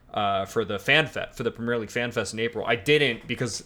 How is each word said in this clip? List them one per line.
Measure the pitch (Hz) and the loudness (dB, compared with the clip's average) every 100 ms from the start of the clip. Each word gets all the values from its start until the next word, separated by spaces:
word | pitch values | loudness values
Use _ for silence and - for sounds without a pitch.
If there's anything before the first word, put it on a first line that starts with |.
| - | -8
uh, | - 101 98 | -2 2 2
for | 98 117 104 | 0 0 0
the | 101 | -2
Fan | - 147 151 | 2 4 2
Fe-, | - - | -2 -8
for | - | -4
the | 117 | -4
Premier | 110 117 120 | -2 -2 -2
League | 104 | -2
Fan | 123 120 | -4 -2
Fest | 120 107 | -2 -2
in | 110 | -2
April. | 113 110 - | -2 -2 -2
I | 120 | 0
didn't | 98 147 139 113 - | 4 4 4 0 -4
because | 120 123 - | -4 -4 -6